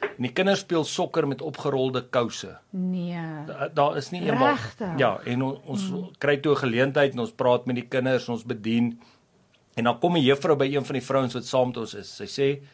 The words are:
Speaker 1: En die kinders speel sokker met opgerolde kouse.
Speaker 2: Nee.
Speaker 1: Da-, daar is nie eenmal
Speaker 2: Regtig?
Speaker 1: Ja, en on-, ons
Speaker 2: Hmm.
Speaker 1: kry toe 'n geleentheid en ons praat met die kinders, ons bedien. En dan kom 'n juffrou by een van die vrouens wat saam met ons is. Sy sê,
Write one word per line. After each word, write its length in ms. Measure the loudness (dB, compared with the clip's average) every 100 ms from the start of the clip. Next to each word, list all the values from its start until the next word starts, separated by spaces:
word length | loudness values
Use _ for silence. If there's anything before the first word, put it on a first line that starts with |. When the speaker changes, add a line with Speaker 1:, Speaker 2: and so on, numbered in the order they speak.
Speaker 1:
En 200 | -8 -4
die 80 | -4
kinders 280 | 0 2 2
speel 240 | 2 0
sokker 440 | 0 -2 -2 0 0
met 140 | -2
opgerolde 640 | -6 -6 -2 0 2 0 0
kouse. 480 | 0 0 -2 -12 -14 _
Speaker 2:
Nee. 480 | -4 -2 -2 -4 -6 -8 -8 -10
Speaker 1:
Da-, 240 | -6 -4
daar 240 | 2 2 2
is 120 | -4
nie 100 | -4
eenmal 340 | 0 2 4 2
Speaker 2:
Regtig? 420 | -4 -8 -4 2
Speaker 1:
Ja, 220 | 2 2 -2
en 160 | -2
on-, 180 | -2 -4 -8
ons 240 | -6 -4
Speaker 2:
Hmm. 200 | -6 -8 -4
Speaker 1:
kry 200 | 0 2
toe 160 | 2
'n 40 | 2
geleentheid 540 | 2 2 2 4 2
en 60 | 2
ons 120 | -6
praat 340 | 0 4 4 2
met 100 | -4
die 120 | -2
kinders, 420 | -2 2 0 0
ons 140 | -6 -6
bedien. 540 | -6 0 2 0 -2 -14 _ _ _ _ _ _ -2
En 80 |
dan 160 | 0 2
kom 160 | 2 4
'n 60 |
juffrou 320 | 4 4 4 2
by 100 | 2 0
een 100 | -2
van 80 |
die 80 | -4 0
vrouens 280 | 0 0
wat 120 | -4 -2
saam 220 | 0 0
met 100 | -2
ons 160 | -8
is. 220 | -10 -14 -12
Sy 80 | -8
sê, 340 | 0 0 0 -8